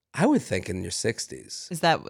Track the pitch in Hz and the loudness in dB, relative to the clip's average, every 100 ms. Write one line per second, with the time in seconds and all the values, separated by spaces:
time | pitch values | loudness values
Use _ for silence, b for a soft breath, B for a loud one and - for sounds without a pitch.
0 | _ - 226 277 - 95 - 92 90 - | _ 2 4 4 2 -2 -2 -6 -4 -2
1 | 117 - - 62 - - - 170 170 156 | -2 -2 -6 -12 -14 -14 -10 0 2 2
2 | - | -2